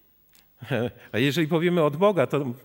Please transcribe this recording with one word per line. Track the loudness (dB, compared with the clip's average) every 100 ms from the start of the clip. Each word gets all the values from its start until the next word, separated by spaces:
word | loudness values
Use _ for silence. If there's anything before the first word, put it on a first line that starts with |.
| _ _ _ _ _ _ -6
<laughs> | -4 -4 -6 -6
a | -2
jeżeli | 0 0 0
powiemy: | 0 0 2
"Od | 0 2
Boga", | 2 2 0
to | 0 -4 -8